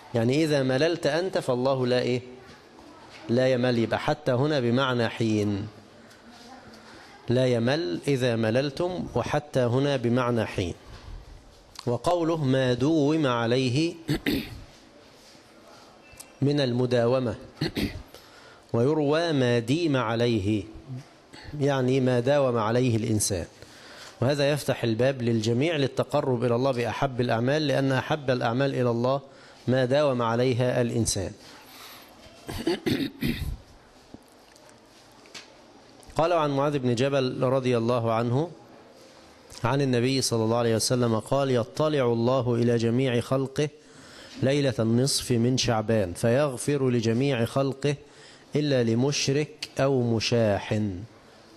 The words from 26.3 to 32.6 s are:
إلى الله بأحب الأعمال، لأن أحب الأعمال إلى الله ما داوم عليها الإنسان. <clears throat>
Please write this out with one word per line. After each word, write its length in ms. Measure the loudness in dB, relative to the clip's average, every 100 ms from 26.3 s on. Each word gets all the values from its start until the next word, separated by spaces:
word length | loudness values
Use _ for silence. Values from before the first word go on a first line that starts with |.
| 0
إلى 120 | 2 2
الله 160 | 0
بأحب 500 | 0 -2 -2 -4 -2
الأعمال، 460 | 0 0 0 0 0
لأن 240 | 0 0
أحب 380 | 0 -2 -4 -2
الأعمال 460 | 0 0 0 0 0
إلى 140 | 0
الله 320 | 0 0 -2 -4 -20 -20 -8 0
ما 180 | 2 2
داوم 360 | 2 2 2
عليها 600 | 0 2 2 2 0 0
الإنسان. 500 | 0 0 0 -2 -6 -10
<clears throat> 40 | -18 -20 -20 -20 -20 -20 -20 -20 -20 -20 -14 -8